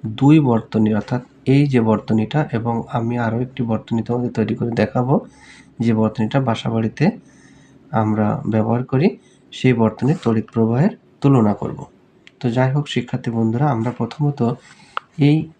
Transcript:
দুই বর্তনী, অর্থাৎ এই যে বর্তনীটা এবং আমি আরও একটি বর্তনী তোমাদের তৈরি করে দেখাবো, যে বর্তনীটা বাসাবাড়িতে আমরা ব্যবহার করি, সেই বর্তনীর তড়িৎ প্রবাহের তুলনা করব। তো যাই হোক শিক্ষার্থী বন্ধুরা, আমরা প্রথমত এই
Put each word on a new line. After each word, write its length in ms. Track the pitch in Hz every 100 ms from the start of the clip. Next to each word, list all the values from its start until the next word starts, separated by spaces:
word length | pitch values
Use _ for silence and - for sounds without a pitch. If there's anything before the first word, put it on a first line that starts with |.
| 110
দুই 340 | 107 135 156
বর্তনী, 500 | 135 113 - 113 107
অর্থাৎ 280 | 107 - 123 - _ -
এই 180 | 135 143
যে 120 | 127
বর্তনীটা 580 | 113 107 - 113 107 147 151
এবং 240 | 113 117 117 110 127
আমি 180 | 117 120 113
আরও 120 | 113 127
একটি 160 | -
বর্তনী 380 | 117 110 - 113 110
তোমাদের 240 | 120 123 -
তৈরি 180 | 107 -
করে 120 | 117 117
দেখাবো, 320 | 107 131 123 160 - - - - - -
যে 120 | 117
বর্তনীটা 460 | 110 110 107 110 139
বাসাবাড়িতে 680 | 131 113 123 113 110 - 160 - - - - - - - _ 110
আমরা 260 | 107 107 104 110 -
ব্যবহার 300 | 110 110 120 123
করি, 160 | 131 175 - _ _ _
সেই 200 | - 131
বর্তনীর 460 | 117 110 110 123 180 117
তড়িৎ 220 | 113 - 117
প্রবাহের 380 | 113 120 185 - _ _
তুলনা 320 | - 135 104
করব। 260 | 101 - - - _ _ _ - _
তো 60 | 127 117
যাই 140 | 131 143
হোক 100 | 147
শিক্ষার্থী 360 | - 117 120 -
বন্ধুরা, 340 | 117 113 117 147 117
আমরা 160 | 117
প্রথমত 480 | 123 117 - 147 143 117 131 - - - - _ -
এই 200 | 143 156 160 -